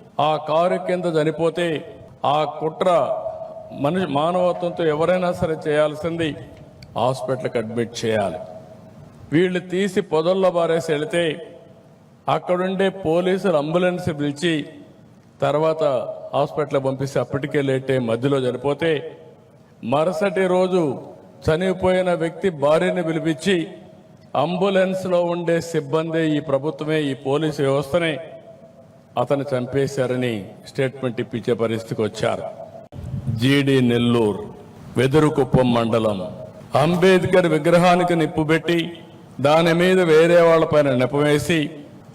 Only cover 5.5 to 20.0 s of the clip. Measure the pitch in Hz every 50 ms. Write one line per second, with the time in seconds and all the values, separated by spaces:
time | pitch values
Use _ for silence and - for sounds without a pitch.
5.5 | 160 156 - 156 147 151 156 151 147 - - 165 165 165 165 151 - - - -
6.5 | - - - - - - - - - - 113 131 135 - - - 131 127 - 117
7.5 | - 120 107 110 110 120 117 113 - - - 110 110 107 98 92 82 - - -
8.5 | - - - - - - - - - - - - - - - - 139 165 185 185
9.5 | 180 180 180 180 175 185 202 196 190 214 180 - 156 156 160 175 190 190 190 180
10.5 | 170 175 170 165 165 165 165 165 151 147 151 151 170 170 170 156 147 - - -
11.5 | - - - - - - - - - - - _ - _ _ 135 143 160 - -
12.5 | 180 180 185 190 190 185 196 190 196 196 - 156 165 175 180 185 190 190 190 196
13.5 | 165 147 143 156 165 180 185 180 180 175 180 180 156 147 147 147 139 143 175 170
14.5 | 160 147 143 - - - - - - - - - - - - - _ - 143 139
15.5 | 143 151 160 160 156 156 156 143 131 113 98 - - - - - - 135 147 139
16.5 | - 151 147 139 147 139 131 135 135 131 139 131 - 143 123 - - 139 147 143
17.5 | 147 147 139 135 131 135 135 135 135 131 123 113 113 117 127 139 139 135 127 123
18.5 | 117 123 131 143 143 143 165 165 156 135 - - - - - - - - - -
19.5 | - - - - - - - 113 135 147